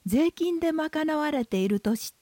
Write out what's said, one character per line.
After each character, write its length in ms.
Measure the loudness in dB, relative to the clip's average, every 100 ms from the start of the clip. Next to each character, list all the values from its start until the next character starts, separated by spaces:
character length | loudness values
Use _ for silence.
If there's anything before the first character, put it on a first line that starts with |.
| -2
税 280 | 2 2
金 260 | 0 -2 0
で 140 | 0
賄 440 | 0 -2 -2 -2 0
わ 140 | 0
れ 140 | -2 -2
て 140 | 0
い 100 | 0
る 100 | 0
と 160 | 0 -2
知 140 | -4
っ 20 | -14